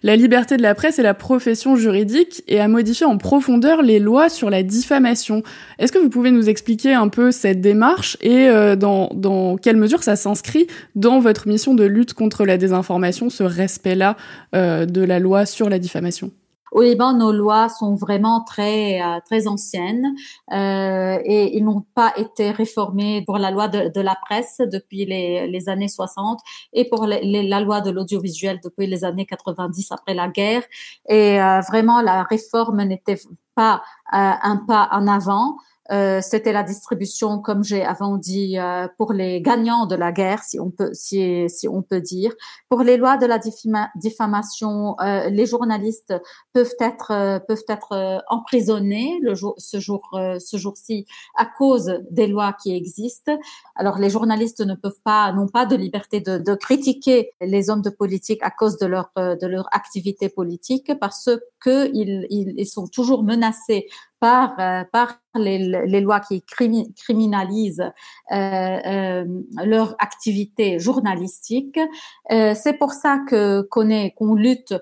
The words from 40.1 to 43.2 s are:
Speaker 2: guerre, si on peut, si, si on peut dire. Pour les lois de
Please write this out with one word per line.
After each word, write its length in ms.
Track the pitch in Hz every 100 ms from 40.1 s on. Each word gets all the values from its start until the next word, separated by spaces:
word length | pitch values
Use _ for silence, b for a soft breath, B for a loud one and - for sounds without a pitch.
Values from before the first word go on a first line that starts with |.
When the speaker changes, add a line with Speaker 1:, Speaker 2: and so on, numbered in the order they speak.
Speaker 2:
guerre, 320 | 175 190 214
si 160 | - -
on 120 | 180
peut, 180 | 175 190
si, 540 | - - 196 185 175 170
si 200 | 170 -
on 160 | 185
peut 180 | 180 185
dire. 300 | 180 185 214 226 B B _
Pour 120 | 240
les 160 | 247 247
lois 200 | 254
de 100 | 269